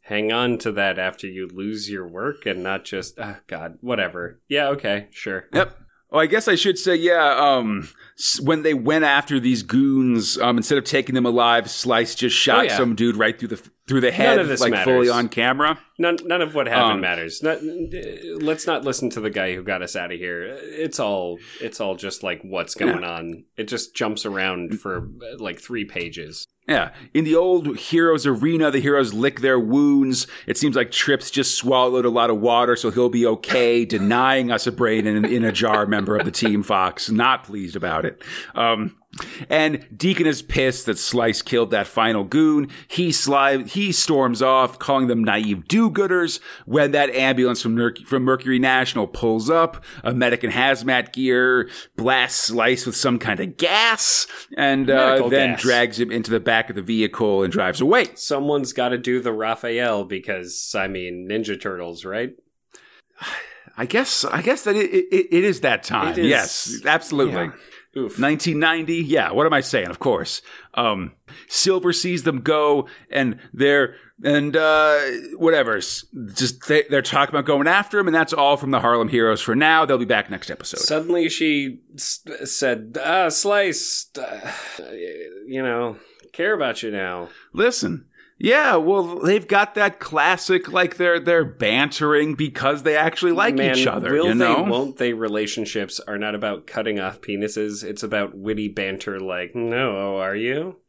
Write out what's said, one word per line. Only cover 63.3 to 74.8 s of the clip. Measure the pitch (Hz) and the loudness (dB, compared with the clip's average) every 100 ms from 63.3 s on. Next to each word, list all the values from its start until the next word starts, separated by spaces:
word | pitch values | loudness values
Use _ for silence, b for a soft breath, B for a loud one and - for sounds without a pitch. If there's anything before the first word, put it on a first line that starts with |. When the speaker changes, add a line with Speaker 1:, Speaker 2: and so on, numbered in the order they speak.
| B B B B - | B B B B -8
Speaker 2:
I | |
guess, | 123 220 262 - | -2 0 0 -2
I | - - | -2 -2
guess | 175 277 | 0 0
that | 208 | 0
it, | 196 196 | 0 2
it, | 185 185 190 175 | 0 2 0 2
it | 165 | 2
is | 202 143 | 2 2
that | 139 110 | 0 0
time. | - 107 92 | 0 -2 0
Speaker 1:
It | 180 | 2
is. | 131 | 4
Speaker 2:
Yes, | 135 98 - - 120 | 4 2 -4 -6 -4
absolutely. | 143 160 - 147 123 90 | 0 0 0 0 0 0
Speaker 1:
Yeah. | - - B B B 139 | -6 -10 B B B -8
Oof. | 113 104 | -8 -2
Speaker 2:
Nineteen | 139 156 175 151 | 0 0 -2 2
ninety? | 160 165 160 170 | 2 0 -2 -4
Yeah, | 147 151 87 | 0 2 2
what | 101 | 2
am | 156 | 2
I | 147 | 2
saying? | - 123 87 | 0 -2 -2
Of | 90 | -4
course. | 139 95 82 - B B B | 0 0 -2 -10 B B B
Um, | - 117 98 87 _ - B B | -2 0 -2 -6 _ -20 B B
Silver | - 190 185 180 | 0 2 2 0
sees | 170 180 175 | 0 -2 -2
them | 147 135 | -2 -2
go, | 143 151 147 143 135 B B | 0 2 4 2 0 B B
and | 139 127 - B | -2 -2 -2 B
they're, | 117 139 143 127 B B _ | 2 4 6 2 B B _
and, | 147 147 147 | 2 2 2
uh, | 156 156 156 | 2 4 6